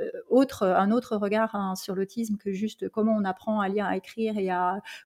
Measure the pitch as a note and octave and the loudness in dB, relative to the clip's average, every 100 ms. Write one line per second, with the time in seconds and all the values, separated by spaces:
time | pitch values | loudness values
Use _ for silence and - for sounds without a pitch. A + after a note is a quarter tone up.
0 | - - - B3 C4 - F#3+ F#3 G3 A#3+ | -6 -8 2 4 4 2 2 4 4 2
1 | - G#3 G3+ G#3+ A3 G3+ F#3+ F#3 - F#3 | 0 -2 0 2 0 -2 -4 -4 -4 -4
2 | G3 A#3+ A3+ G#3 G3+ F#3+ G#3+ - F#3+ A3 | -4 -4 -4 -4 -4 -4 -4 -4 -6 0
3 | A3 G#3+ G3 F#3 - G#3+ G3 G#3 F#3+ F#3+ | 2 2 0 -4 -2 0 0 0 0 -2
4 | - - A3 G#3+ F#3+ F3+ F3+ G3 - - | -4 -4 -2 -2 -2 0 0 -2 -6 -16